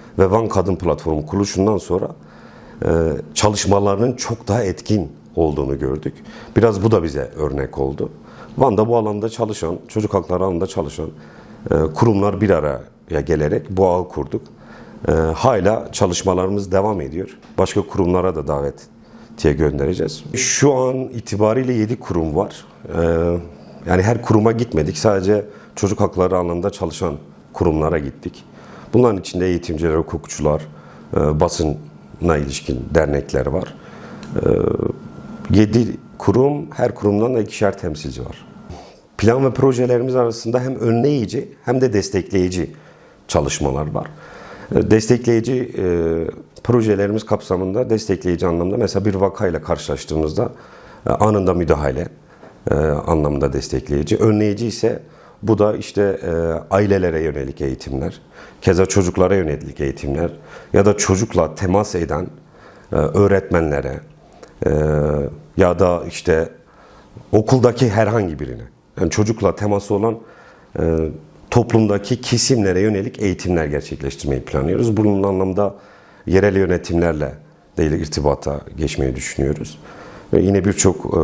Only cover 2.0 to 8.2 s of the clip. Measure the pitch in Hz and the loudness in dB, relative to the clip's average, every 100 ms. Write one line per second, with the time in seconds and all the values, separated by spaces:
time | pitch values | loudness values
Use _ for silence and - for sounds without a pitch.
2 | - - - - - - - - - 82 | -4 -10 -20 -20 -20 -20 -18 -4 0 2
3 | 82 71 - - 104 104 98 101 101 98 | 2 -2 -6 0 0 2 2 2 2 2
4 | 123 120 - 117 - 107 101 - - 110 | 0 -2 -6 -8 -2 -2 -2 -4 -2 -2
5 | 76 - - - 80 73 67 69 65 - | -2 -8 -8 0 0 0 -2 -2 -4 -4
6 | - - - - - - 113 98 107 107 | -6 -12 -16 -20 -6 2 2 4 2 2
7 | 82 69 64 - 76 69 65 - 67 69 | 2 -4 -6 -4 -4 -2 -6 -4 -4 -4
8 | - - | -8 -10